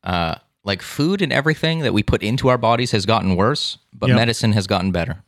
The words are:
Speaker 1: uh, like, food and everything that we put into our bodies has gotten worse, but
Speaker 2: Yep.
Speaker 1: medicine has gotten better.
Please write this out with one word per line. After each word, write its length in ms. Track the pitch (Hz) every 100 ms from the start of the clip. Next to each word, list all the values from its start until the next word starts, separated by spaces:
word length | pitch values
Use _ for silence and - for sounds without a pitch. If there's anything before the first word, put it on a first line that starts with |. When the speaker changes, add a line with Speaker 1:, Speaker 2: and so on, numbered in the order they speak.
Speaker 1:
uh, 320 | 90 90 82 - _ _
like, 180 | 98 95
food 400 | - - 156 196
and 100 | 160
everything 460 | 127 147 151 160 165
that 140 | 135
we 100 | 104
put 200 | - -
into 240 | 104 127 127
our 100 | 123
bodies 340 | 113 117 123
has 140 | 110
gotten 300 | 92 110 95
worse, 420 | 90 104 147 - - _
but 140 | - 127
Speaker 2:
Yep. 60 |
Speaker 1:
medicine 380 | 123 117 113 113
has 120 | 104 92
gotten 240 | 98 95
better. 320 | 87 82 85